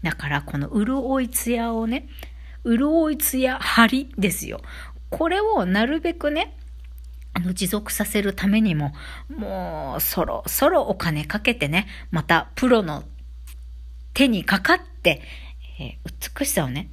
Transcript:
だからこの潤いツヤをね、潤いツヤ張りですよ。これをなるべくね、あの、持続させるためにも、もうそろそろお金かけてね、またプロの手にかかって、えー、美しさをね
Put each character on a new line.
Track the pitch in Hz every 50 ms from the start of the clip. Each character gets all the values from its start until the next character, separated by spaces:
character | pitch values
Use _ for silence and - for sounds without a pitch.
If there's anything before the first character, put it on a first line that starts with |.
| -
だ | 165 156
か | - - 143
ら | 147 143
こ | - - -
の | 143 143 143
潤 | - 220 208 214 262 277 254 247 269 269 254
い | 226
ツ | - - - 233
ヤ | 240 233 233 233 226
を | 226 226
ね、 | 226 233 285 - - - - - - - - - - - - -
潤 | 240 233 233 269 294 311 330 320 311 311
い | -
ツ | - - -
ヤ | 262 262 254 254 254
張 | - - - - 233 226
り | 247 262 285 - -
で | - 190 196
す | 160 - - -
よ。 | - - - - - - - - - - - -
こ | - - 311 330
れ | 349 392 427
を | 440 440 339 196
な | 180 185 202 220
る | 247 294 320
べ | - 339 330
く | 339 - 294
ね、 | 294 311 392 440 - - - - - - - - - - - - - - - - -
あ | -
の、 | 175 185 185
持 | - 196
続 | 180 214 208 208 - -
さ | - 208
せ | 214 - 214 202
る | 202 190
た | - -
め | 196 202 220 220
に | 214 170
も、 | 151 147 143 147 - - - - - - -
も | 277 - 214 196 196 190 180 175 165 151 151 139 139 156
う |
そ | - - - - 165
ろ | - - - -
そ | - - - 269 294
ろ | 370 320 -
お | - 208
金 | - - 170 156 147 151
か | - - 214
け | - - 240
て | - - 143
ね、 | 147 180 202 - - - - -
ま | - 160 156
た | - 170 165 - - -
プ | - - 254
ロ | 247 220 202
の | 160 151 143 - - - - - - - - - - - - - - - - - - - - - - -
手 | - 269 269
に | 226 190 165
か | - 190 196
か | 190 - 339
っ | 359 - - - - -
て、 | 170 151 143 - - - - - - - - - - - -
え | 139 120 - - -
ー、 | - - - - - - -
美 | 285
し | 269 -
さ | - 156
を | 127
ね | 123 139 190 -